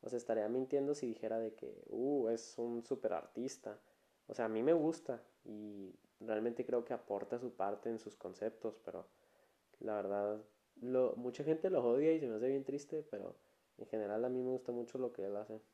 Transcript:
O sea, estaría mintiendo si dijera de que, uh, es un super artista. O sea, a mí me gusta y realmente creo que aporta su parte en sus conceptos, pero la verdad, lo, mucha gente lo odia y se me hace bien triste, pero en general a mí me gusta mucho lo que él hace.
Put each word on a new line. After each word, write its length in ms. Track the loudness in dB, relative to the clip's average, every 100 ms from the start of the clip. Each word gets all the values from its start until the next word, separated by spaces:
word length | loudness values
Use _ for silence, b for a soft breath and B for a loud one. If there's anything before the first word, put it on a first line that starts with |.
| -4
O 40 |
sea, 80 | -4
estaría 320 | 0 2 2
mintiendo 460 | 0 2 2 2 0
si 120 | -2
dijera 320 | -4 -2 0
de 140 | -2
que, 280 | -6 -12 -12 -8
uh, 400 | -2 2 4 4
es 300 | 2 -2 -6
un 260 | -2 -2
super 300 | -2 -2 0
artista. 680 | -2 -4 -6 -6 -6 -12 -12 b b b b _
O 60 |
sea, 120 | -2 0
a 40 |
mí 120 | 2
me 120 | 6
gusta 500 | 6 4 0 -4 -8 -8 _ -14
y 500 | -12 -10 -10 -14 -16 _ _
realmente 460 | -2 0 0 0 2
creo 180 | 2
que 100 | 2
aporta 460 | -4 0 -2 0 -2
su 140 | -4
parte 360 | -2 -2 0 -2
en 100 | -2
sus 160 | -6 -10
conceptos, 600 | -10 -4 -4 -2 -6 -6
pero 240 | -10 -10 -12 b b b b b b _
la 160 | -2 -2
verdad, 460 | 0 2 0 -2 -6 _ _ -10
lo, 320 | 0 4 4 2
mucha 300 | -4 -4 0
gente 240 | 2 4
lo 140 | 4 6
odia 220 | 6 6
y 80 | 4
se 80 | 2
me 80 | 0
hace 140 | 2
bien 160 | 2 0
triste, 400 | -4 -4 -6 -6
pero 260 | -8 -8 -12 b b b -16
en 80 | -4
general 400 | -2 0 2 2
a 40 |
mí 120 | 2
me 100 | 0
gusta 220 | 0 -2
mucho 240 | -4 -4 -2
lo 160 | -4
que 100 | -2
él 140 | -4 -4
hace. 240 | -6 -12 -14